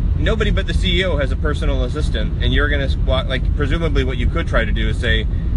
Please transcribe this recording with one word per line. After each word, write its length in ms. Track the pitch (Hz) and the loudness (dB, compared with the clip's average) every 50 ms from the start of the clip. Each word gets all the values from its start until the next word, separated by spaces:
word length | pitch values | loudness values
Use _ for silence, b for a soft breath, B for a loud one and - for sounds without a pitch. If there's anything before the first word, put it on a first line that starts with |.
| - - - | 0 0 0
nobody 340 | - - 190 220 214 214 202 | 0 0 0 0 0 0 0
but 160 | 175 180 - | 0 0 -2
the 80 | - - | -2 -2
C 260 | - 180 185 175 175 | 0 0 0 0 0
E 40 | 190 | 0
O 120 | 180 156 | 0 0
has 140 | 143 139 127 | 0 0 0
a 60 | - | -2
personal 480 | - 160 151 143 - - 143 139 131 127 | -2 -2 -2 -2 0 0 0 0 0 0
assistant, 580 | - 143 151 - - - 110 110 - - - | -2 -2 -2 0 0 0 0 -2 -2 -2 0
and 100 | - 120 | 0 2
you're 160 | 127 139 147 147 | 2 2 2 2
gonna 160 | 147 139 135 | 2 0 0
s-, 120 | 131 - | 0 0
walk, 300 | - - 139 135 131 131 | 0 0 0 0 0 0
like, 280 | 127 131 127 - - - | -2 -2 -2 0 0 0
presumably 480 | - 147 131 - 170 165 151 139 139 131 | 0 0 0 0 0 0 0 0 0 0
what 120 | 127 131 | 0 0
you 120 | 120 - - | 0 0 0
could 200 | - 170 165 - | 0 0 -2 0
try 160 | - - - | 0 0 0
to 80 | - | 0
do 160 | - 110 110 113 | 0 0 0 0
is 100 | 117 - | 0 0
say, 280 | 123 117 110 110 107 B B B B B B | 0 2 2 2 0 B B B B B B